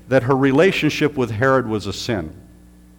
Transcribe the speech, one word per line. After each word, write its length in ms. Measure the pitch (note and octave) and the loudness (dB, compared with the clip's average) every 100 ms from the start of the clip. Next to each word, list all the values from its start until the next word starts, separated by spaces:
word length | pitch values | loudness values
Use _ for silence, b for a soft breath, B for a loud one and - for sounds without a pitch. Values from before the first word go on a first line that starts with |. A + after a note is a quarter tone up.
| - | -2
that 140 | C3 | 0
her 140 | A#2+ C3 | 2 2
relationship 800 | C3+ C3+ F#3+ - D3+ - D3 C3 | 2 4 2 2 -2 0 -2 0
with 160 | A#2+ | -4
Herod 340 | G#2 C3+ C3 A#2 | 0 2 2 0
was 200 | A2 G2 | -4 -6
a 60 | |
sin. 380 | F#2 - G#2 D#2+ - - - - - - | -8 -6 -6 -6 -14 -20 -20 -20 -20 -20